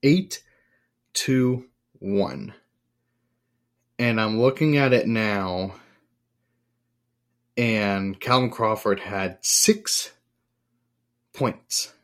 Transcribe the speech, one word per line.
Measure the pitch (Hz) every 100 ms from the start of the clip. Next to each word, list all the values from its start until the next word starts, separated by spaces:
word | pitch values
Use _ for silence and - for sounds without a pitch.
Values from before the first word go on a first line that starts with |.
Eight | 139 175 190 - _ _ _ _ _ _ _
to | - - 131 123 127 - _ _ _
one. | 98 101 92 - 101 - _ _ _ _ _ _ _ _ _ _ _ _ _ _
And | 120 113
I'm | 107 110
looking | 123 131 156 147
at | 139
it | 123 -
now. | 113 110 101 95 92 95 95 - _ _ _ _ _ _ _ _ _ _ _ _ _ _ _ _ -
And | 120 110 101 98 98 98
Calvin | - 127 123
Crawford | - 110 110 110 98
had | - 98 95 -
six | - - - 214 - - - _ _ _ _ _ _ _ _ _ _ _ _
points. | - 131 - _ - - -